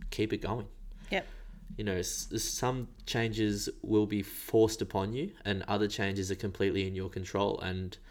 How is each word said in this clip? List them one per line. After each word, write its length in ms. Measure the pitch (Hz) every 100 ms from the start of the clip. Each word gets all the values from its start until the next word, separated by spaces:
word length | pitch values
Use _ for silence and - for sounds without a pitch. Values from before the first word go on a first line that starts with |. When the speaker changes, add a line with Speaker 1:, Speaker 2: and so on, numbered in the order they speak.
| -
Speaker 1:
keep 220 | - 107
it 60 | 104
going. 280 | - 117 104 - - - -
Speaker 2:
Yep. 160 | 190 - - - - - -
Speaker 1:
You 80 |
know, 120 | 104 92
s-, 320 | 90 - -
s-, 100 | 110
some 440 | - - 123 131 117 - -
changes 640 | 120 113 110 107 101 - -
will 240 | - 107 104
be 160 | 104
forced 580 | 95 - - 113 110 -
upon 320 | 98 98 98
you 200 | 123 190 -
and 180 | 101 95 -
other 200 | 104 104
changes 420 | - 98 98 95
are 60 | 92
completely 500 | 104 - 98 98 95
in 80 |
your 160 | 95 92
control. 480 | - 90 98 101 -
And 380 | 92 92 92 - -